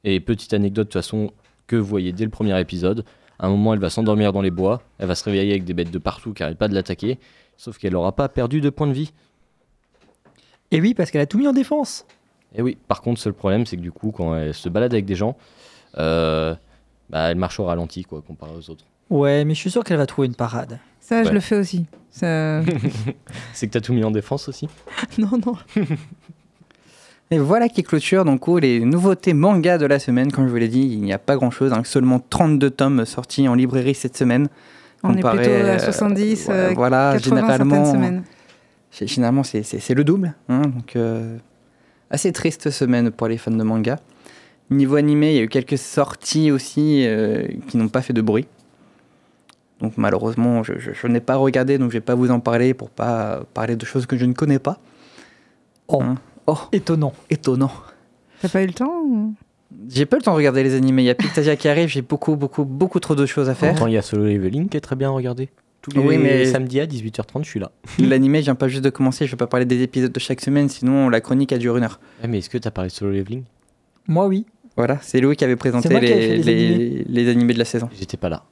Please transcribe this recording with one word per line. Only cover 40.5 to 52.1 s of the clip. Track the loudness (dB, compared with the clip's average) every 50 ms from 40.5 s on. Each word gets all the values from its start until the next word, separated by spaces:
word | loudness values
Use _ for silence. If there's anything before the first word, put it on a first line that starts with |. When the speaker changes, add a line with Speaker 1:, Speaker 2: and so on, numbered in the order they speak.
| 0 0
Speaker 4:
donc, | 0 0 -2 -4 -10 -6 -4
euh, | -2 -2 0 -2 -4 -6 -8 -10 -14 _ _ _ _ _ _ _ _ _ _ _ _ _ _
assez | -6 -2 -2 -2 -2
triste | 0 -2 -4 -4 -2 -6 -6
semaine | -2 0 0 2 2 2 2 0
pour | -2 -2 -4
les | -4 -4
fans | -4 -4 -4
de | -2 -2 0
manga. | 0 -2 0 -2 -2 -4 -6 _ _ _ _ -20 -20 -20 -20 -20 _ _ _ _ _
Niveau | 2 2 4 4 4
animé, | 2 4 4 4 4 4 4
il | 4
y | 2
a | 2
eu |
quelques | 2 0 -2 0 0 -4 -4
sorties | -4 -4 0 0 0 0 -4 -12 -8 -2 0 2 4 4
aussi, | 2 2 -2 -4 -2 0 2 4 4 4 2
euh, | 2 2 0 0 0 0 -2 -4 -6 -8 -10 -12
qui | -4 -2
n'ont | 0 0 2
pas | 0 -2
fait | -2 0 -2
de | 0
bruit. | 2 2 2 0 -2 -4 _ _ _ _ _ _ _ _ _ _ _ _ _ _ _ _ _ _ _ _ _ _ _ _ _ _
Donc | -8 -6 -4
malheureusement, | -2 0 0 0 0 -2 -2 0 0 2 2 2 0 -2
je, | -4 -6
je, | -8 -8 -10 -10
je | -4 -2
n'ai | 0 0 0
pas | 0 0 2
regardé, | 2 2 2 2 2 2 2 2
donc | 2 2 0
je | -2
vais | -2
pas | -2 0